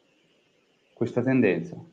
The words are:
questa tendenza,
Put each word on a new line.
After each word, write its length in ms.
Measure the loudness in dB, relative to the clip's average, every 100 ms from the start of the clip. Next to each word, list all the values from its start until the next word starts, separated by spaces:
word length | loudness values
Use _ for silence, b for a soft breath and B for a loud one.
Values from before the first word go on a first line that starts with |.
| _ _ _ _ _ _ _ _ _
questa 300 | -6 -4 -2
tendenza, 600 | 2 4 4 2 -4 -12 -18